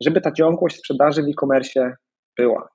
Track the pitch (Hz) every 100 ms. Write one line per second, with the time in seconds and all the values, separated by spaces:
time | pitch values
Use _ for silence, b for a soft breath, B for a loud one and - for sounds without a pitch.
0 | 151 165 165 - 160 170 175 - - 139
1 | 147 147 147 135 139 135 127 135 127 127
2 | _ _ _ - 120 107 -